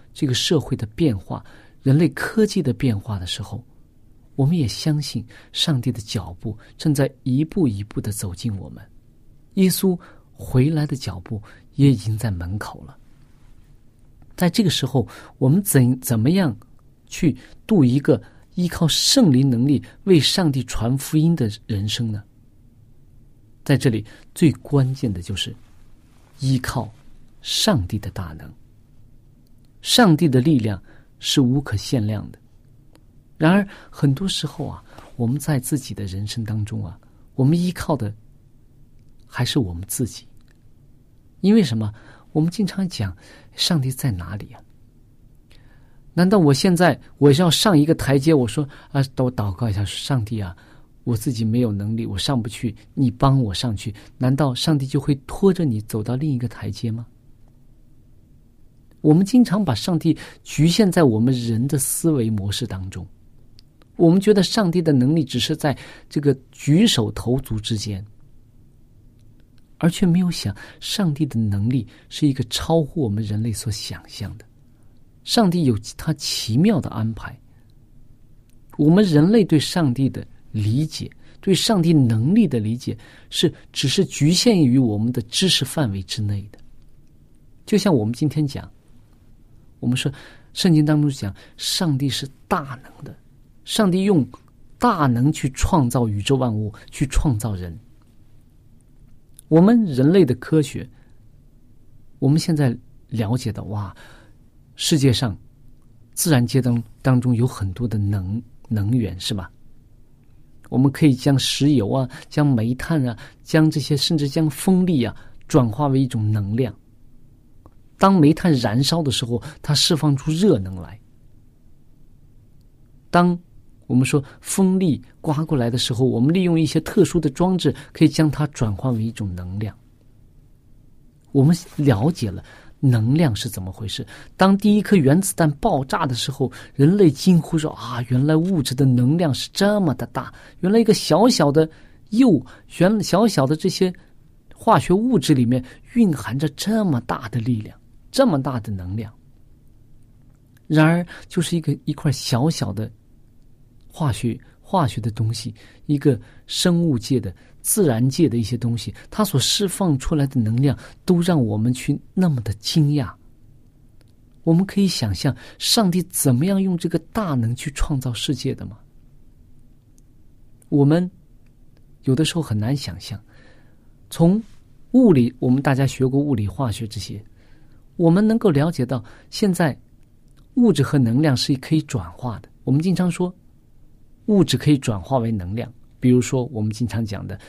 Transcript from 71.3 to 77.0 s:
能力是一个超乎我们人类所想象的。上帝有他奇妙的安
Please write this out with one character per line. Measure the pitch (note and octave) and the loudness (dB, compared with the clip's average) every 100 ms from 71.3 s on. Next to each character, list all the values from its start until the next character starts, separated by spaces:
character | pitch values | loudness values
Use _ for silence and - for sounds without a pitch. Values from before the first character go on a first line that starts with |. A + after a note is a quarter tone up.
| A#2 | -2
能 | A2 G2 A2+ | -2 0 0
力 | C3 G#2+ - - | -2 -4 -16 -18
是 | - D3 | -2 -2
一 | |
个 | C3 - | 0 -4
超 | - - E3 | -6 -2 0
乎 | C#3+ E3+ | 0 -4
我 | A#2 | -2
们 | G#2 | -2
人 | G#2 G#2 | -4 -4
类 | A#2 | -4
所 | G#2 A2 | -6 -8
想 | - - F#2 - | -8 -10 -14 -16
象 | - F#2+ G2 | -14 -14 -14
的。 | - _ - _ - - - _ | -20 _ -20 _ -20 -20 -20 _
上 | - A#3+ G3 | -2 2 2
帝 | F3 | 2
有 | C#3 G2+ - | 0 0 -6
他 | - - | -10 -6
奇 | D3 - - - A#2 | -6 -6 -8 -2 2
妙 | G3+ F3 | 2 2
的 | - | -2
安 | - | -6